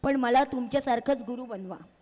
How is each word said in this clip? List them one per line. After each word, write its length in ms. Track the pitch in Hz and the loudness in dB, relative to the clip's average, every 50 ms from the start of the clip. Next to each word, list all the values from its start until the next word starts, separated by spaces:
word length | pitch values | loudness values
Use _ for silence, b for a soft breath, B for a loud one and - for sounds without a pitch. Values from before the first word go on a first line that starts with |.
पण 140 | - 277 277 | 2 2 2
मला 280 | 269 254 240 240 262 277 | 2 4 6 6 6 4
तुमच्यासारखंच 760 | 277 - 254 247 226 - 277 269 269 240 233 233 - 277 233 | 4 0 -4 -4 -2 -2 -2 0 2 0 0 2 0 -2 0
गुरु 220 | 233 202 247 247 254 | -2 -8 -8 -8 -8
बनवा. 320 | 226 226 190 190 185 190 - - - _ _ | -10 -10 -10 -8 -10 -12 -12 -14 -20 _ _